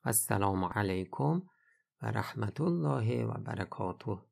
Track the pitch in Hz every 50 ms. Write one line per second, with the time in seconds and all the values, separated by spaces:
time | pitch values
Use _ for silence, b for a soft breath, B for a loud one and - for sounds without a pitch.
0 | - - 113 - - - 107 98 101 98 98 95 92 87 - 104 104 98 92 92
1 | 92 - - - 135 147 165 180 185 b b b b b b b b b _ _
2 | - 113 110 110 - - - 113 107 101 - - 156 180 170 175 156 147 139 131
3 | 110 113 123 120 113 113 113 110 - - - - - - - - - 90 - -
4 | - 110 101 95 - _